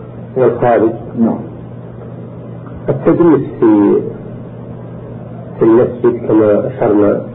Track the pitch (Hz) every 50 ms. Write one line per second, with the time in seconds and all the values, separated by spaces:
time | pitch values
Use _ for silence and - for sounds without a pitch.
0 | - - - - - - - 131 127 113 117 - 127 120 117 101 107 113 - -
1 | - - - 123 113 104 - - - - - - - - - - - - - -
2 | - - - - - - - - - - - - - - - - - - 139 -
3 | - 175 165 175 175 170 147 - - - - - 120 110 104 104 101 101 104 -
4 | - 113 - - - - - - - - - - - - - - - - - -
5 | - - - - - - - - - - - - - 113 113 120 123 - - -
6 | - 120 117 117 - - 110 107 107 104 101 98 - - - - 123 107 104 104
7 | 101 101 - - - -